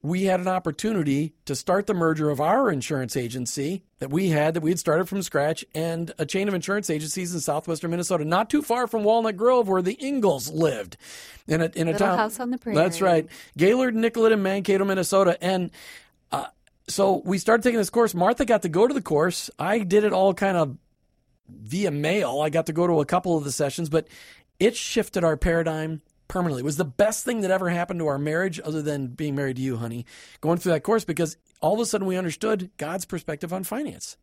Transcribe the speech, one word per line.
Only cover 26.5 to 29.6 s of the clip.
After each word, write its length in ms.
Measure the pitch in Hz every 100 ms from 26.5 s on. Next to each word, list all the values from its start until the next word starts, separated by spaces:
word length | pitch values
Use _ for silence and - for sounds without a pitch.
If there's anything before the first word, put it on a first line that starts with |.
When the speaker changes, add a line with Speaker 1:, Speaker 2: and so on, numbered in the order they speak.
| 131
Speaker 1:
It 40 | 135
was 120 | 147
the 80 | 165
best 400 | 127 208 220 -
thing 160 | 233
that 100 | 190
ever 180 | 190 180
happened 300 | 175 175 175
to 80 | 160
our 100 | 139
marriage, 400 | 147 160 190 165
other 180 | - 156
than 260 | 151 147 131
being 280 | 120 151 139
married 220 | 139
to 40 | 127